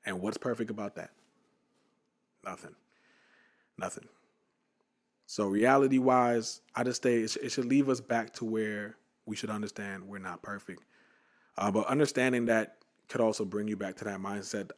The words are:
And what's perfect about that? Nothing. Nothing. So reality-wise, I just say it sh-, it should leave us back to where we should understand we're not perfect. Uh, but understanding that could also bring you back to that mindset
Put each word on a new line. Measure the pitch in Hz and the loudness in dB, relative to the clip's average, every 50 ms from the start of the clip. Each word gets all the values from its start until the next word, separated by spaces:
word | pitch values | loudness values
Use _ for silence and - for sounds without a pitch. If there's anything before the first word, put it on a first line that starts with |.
| _ | _
And | - 98 90 | -4 -4 -2
what's | 90 107 107 - | -2 -4 -4 -2
perfect | - 135 120 113 117 107 | -2 -2 -2 -2 -2 -4
about | 113 107 107 101 - | -4 -6 -6 -8 -8
that? | - - - _ _ _ _ _ _ _ _ _ _ _ _ _ _ _ _ _ _ _ _ _ _ _ _ _ _ - | -10 -14 -14 _ _ _ _ _ _ _ _ _ _ _ _ _ _ _ _ _ _ _ _ _ _ _ _ _ _ -12
Nothing. | 95 95 95 - 82 - _ _ _ _ _ _ _ _ _ _ _ _ _ _ _ _ _ _ _ _ - | -12 -12 -10 -14 -18 -20 _ _ _ _ _ _ _ _ _ _ _ _ _ _ _ _ _ _ _ _ -8
Nothing. | 92 92 - - - - _ _ _ _ _ _ _ _ _ _ _ _ _ _ _ _ _ _ _ _ _ _ _ | -8 -8 -8 -10 -16 -20 _ _ _ _ _ _ _ _ _ _ _ _ _ _ _ _ _ _ _ _ _ _ _
So | _ - - 104 101 | _ -4 -2 0 2
reality-wise, | 98 101 110 127 135 139 139 135 135 131 127 127 127 127 123 123 120 117 110 - - - _ _ _ | 2 4 6 6 6 6 6 6 4 4 4 6 6 6 6 4 4 2 0 -4 -8 -12 _ _ _
I | - 123 | -2 -2
just | 123 123 - - | -2 -2 0 2
say | 131 120 117 110 | 4 4 4 2
it | 110 | 0
sh-, | - - - | -2 -4 -4
it | 127 | -4
should | - - 127 | -2 -2 0
leave | 120 131 139 143 135 | 4 4 4 6 4
us | 131 120 | 2 0
back | 113 - 120 117 113 113 - | 0 -2 -2 -2 -2 -2 -8
to | - 120 | -6 -4
where | 110 110 110 110 107 107 104 104 101 113 _ _ _ _ _ _ | -2 0 0 0 -2 -2 -4 -6 -8 -10 _ _ _ _ _ _
we | - 107 | -10 -8
should | 101 - 107 | -6 -4 -4
understand | 110 104 107 101 - - 104 101 98 98 92 98 | -4 -4 -4 -6 -6 -8 -8 -8 -8 -10 -10 -12
we're | 101 98 | -12 -10
not | 95 92 90 90 | -8 -8 -10 -10
perfect. | - - 101 101 - - 92 - - _ _ _ _ _ _ _ _ _ _ _ _ _ _ - | -8 -10 -10 -10 -10 -12 -14 -16 -16 _ _ _ _ _ _ _ _ _ _ _ _ _ _ -2
Uh, | - 104 | 0 2
but | 98 107 104 - | 2 2 2 2
understanding | 131 143 151 135 - - 127 131 127 123 120 | 2 2 2 2 2 2 2 2 2 2 2
that | 113 117 113 110 - - _ _ _ _ _ _ _ | 4 4 2 2 0 -6 _ _ _ _ _ _ _
could | - 120 | 0 2
also | 117 110 107 - 107 | 2 2 4 0 -4
bring | 98 90 104 104 107 | -4 -4 -4 -2 -2
you | 107 95 | -4 -4
back | 104 95 92 - | -4 -8 -8 -8
to | - | -8
that | 107 101 95 | -6 -6 -6
mindset | 95 98 101 104 95 - - 104 98 90 - | -6 -6 -6 -6 -8 -6 -6 -6 -6 -8 -10